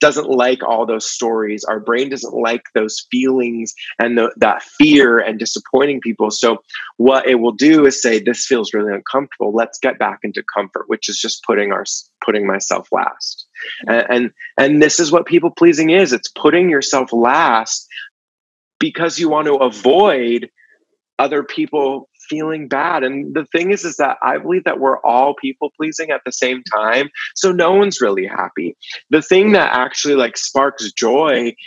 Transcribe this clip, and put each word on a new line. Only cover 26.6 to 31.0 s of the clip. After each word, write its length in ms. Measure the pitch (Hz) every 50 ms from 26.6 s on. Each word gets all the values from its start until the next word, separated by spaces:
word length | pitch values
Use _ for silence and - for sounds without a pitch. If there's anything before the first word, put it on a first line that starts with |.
| 123
time. 460 | - 110 107 107 110 117 131 143 147 - - - - -
So 160 | - - 190
no 200 | 180 175 170 170
one's 280 | 190 196 208 202 185 -
really 260 | 127 104 98 95 92
happy. 500 | 98 - - 92 - - - 85 85 - _ - - - - _ _
The 120 | 135 156
thing 300 | 147 - 185 185 202 214
that 200 | 208 185 156 -
actually, 420 | - 127 127 135 - - - 147 143
like, 220 | 135 123 113 -
sparks 540 | - - - - 135 135 139 - - 113 101
joy 600 | - -